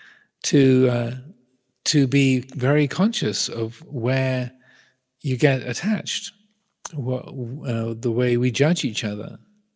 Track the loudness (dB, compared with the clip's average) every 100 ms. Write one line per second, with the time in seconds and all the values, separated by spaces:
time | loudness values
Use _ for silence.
0 | -20 _ _ _ 2 6 6 6 4 2
1 | -4 -8 -14 -20 _ _ _ _ 0 2
2 | 4 4 4 2 -2 -2 2 2 2 2
3 | 0 0 -4 -4 -6 -6 -8 -8 -12 -6
4 | -2 0 0 -2 -4 -10 _ _ _ _
5 | _ _ -6 2 2 2 -2 -6 -2 -2
6 | -4 -8 -10 -18 _ _ _ _ -12 -8
7 | -4 -4 -6 -10 -10 -8 -4 -4 -4 -4
8 | -2 0 2 2 2 2 2 2 -2 -4
9 | -6 -6 -10 -14 _ _ _